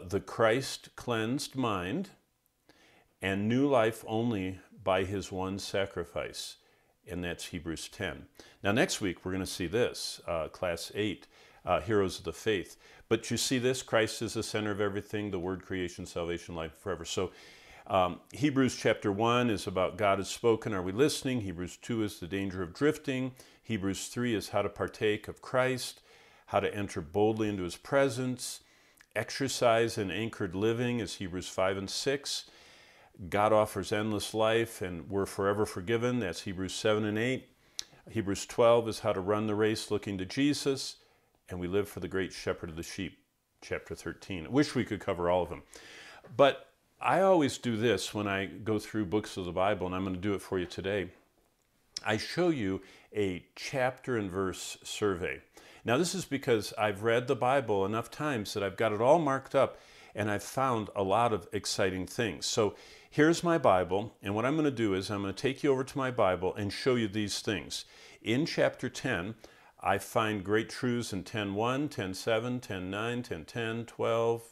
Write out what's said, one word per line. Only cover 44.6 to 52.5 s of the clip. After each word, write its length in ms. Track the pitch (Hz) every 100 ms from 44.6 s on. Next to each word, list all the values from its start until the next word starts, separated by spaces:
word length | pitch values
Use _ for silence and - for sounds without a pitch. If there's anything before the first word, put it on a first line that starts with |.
| 147
we 100 | 131
could 160 | 107 101
cover 300 | - 90 87
all 120 | 90
of 40 | 82
them. 140 | 76 - - - - - - - 117
But 360 | 139 - - _ _ _
I 200 | 120 147
always 380 | 190 185 139 -
do 180 | 123 110
this 380 | 120 98 -
when 120 | 107 104
I 200 | 98 98
go 320 | 80 107 104
through 280 | - 107 98
books 300 | 104 - -
of 80 |
the 80 | 87
Bible, 340 | 87 95 101 90
and 80 |
I'm 100 | 92
gonna 120 | 95 90
do 180 | 101
it 80 | 95
for 160 | - 95
you 80 | 85
today. 440 | - 95 101 87 - _ _ _ _ _ _ _ -
I 120 | - 110
show 320 | - -
you 320 | 180